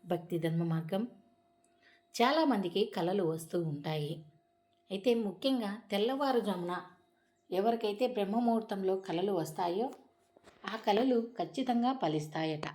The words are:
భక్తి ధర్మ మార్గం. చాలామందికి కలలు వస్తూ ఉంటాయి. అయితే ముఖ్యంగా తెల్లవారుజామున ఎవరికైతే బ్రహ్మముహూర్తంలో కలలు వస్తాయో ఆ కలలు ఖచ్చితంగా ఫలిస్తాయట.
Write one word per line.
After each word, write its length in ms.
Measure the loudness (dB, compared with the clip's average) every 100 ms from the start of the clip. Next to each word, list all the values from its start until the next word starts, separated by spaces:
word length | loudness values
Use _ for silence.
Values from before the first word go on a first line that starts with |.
భక్తి 340 | -4 -4 -2 -2
ధర్మ 260 | 0 0
మార్గం. 440 | 0 0 -2 -4 -4 -8 _ _ _ _ _ _ _ _ _ 2
చాలామందికి 720 | 4 4 4 2 0 0 -2 0
కలలు 260 | 0 2
వస్తూ 400 | 0 -2 -4 -2
ఉంటాయి. 640 | -2 -4 -4 -4 -4 -8 -12 _ _ _ _ _ _
అయితే 240 | -2 2
ముఖ్యంగా 680 | 2 0 -2 -2 0 -2 -6 -4
తెల్లవారుజామున 880 | 0 0 2 2 2 0 -2 -2 -6 -8 -20 _ _ _ _ _
ఎవరికైతే 540 | 0 2 2 -2 0 -2
బ్రహ్మముహూర్తంలో 880 | 0 0 2 2 2 0 -2 0 0
కలలు 360 | -2 -2 0
వస్తాయో 580 | 0 -2 -2 -2 0 -2 -6 -20 _ _ -20 -20 _ -8
ఆ 40 | -4
కలలు 440 | 2 4 6 4
ఖచ్చితంగా 720 | 2 -4 -4 -2 0 2 2
ఫలిస్తాయట. 760 | 2 0 0 -2 -2 -2 -2 -6